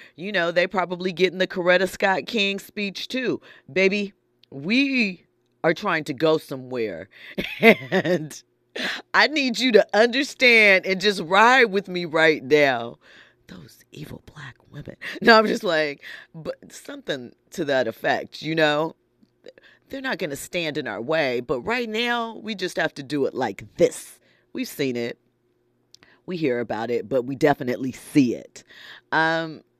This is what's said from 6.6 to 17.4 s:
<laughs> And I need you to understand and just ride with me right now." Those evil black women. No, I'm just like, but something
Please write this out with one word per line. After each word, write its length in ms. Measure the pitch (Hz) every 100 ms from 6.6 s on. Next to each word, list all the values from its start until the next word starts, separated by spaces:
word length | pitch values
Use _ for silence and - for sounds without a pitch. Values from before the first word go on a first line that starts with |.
| 127 127 110 82 92 - - -
<laughs> 240 | - -
And 800 | 226 196 131 180 160 165 151 - _ _ _ - 247 - -
I 140 | 180 233
need 320 | 302 262 208
you 140 | 254
to 120 | 208 180
understand 960 | 202 240 247 285 - 254 226 208 185 156
and 140 | 190
just 200 | 202 196
ride 420 | 160 190 226 262
with 240 | 233 190 190
me 160 | 180
right 400 | 175 160 160 147
now." 540 | 131 151 143 120 117 139 _ - - _ _
Those 360 | - - _ _
evil 320 | - 156 -
black 300 | - - 135 - _
women. 240 | 143 - - - -
No, 160 | 220 220
I'm 120 | 220
just 160 | 233
like, 360 | 196 160 151 143 - - -
but 400 | 165 151 - -
something 600 | - - 285 - 143 123 _